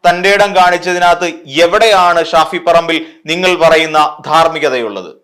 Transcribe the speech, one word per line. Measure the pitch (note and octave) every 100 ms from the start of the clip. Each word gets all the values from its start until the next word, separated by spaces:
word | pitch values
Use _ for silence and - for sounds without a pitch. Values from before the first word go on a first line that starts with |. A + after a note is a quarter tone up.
| F3
തന്റെ | F3 F#3
ഇടം | G3+ G3+ F#3
കാണിച്ചതിനകത്ത് | F3+ F3+ F3 F3+ F3 E3+ F3 D#3+ C#3+ C#3
എവിടെയാണ് | E3+ G3+ A3+ G3 F3 E3+
ഷാഫി | D#3+ E3 D#3 F3+
പറമ്പിൽ | E3+ E3 E3 D#3+ - _ D3+
നിങ്ങൾ | E3+ F#3 F3
പറയുന്ന | D#3+ D#3+ D#3+ D#3 D3+ - -
ധാർമ്മികതയുള്ളത്? | D#3 E3 D#3 D3 B2+ A2+ G2 F2 -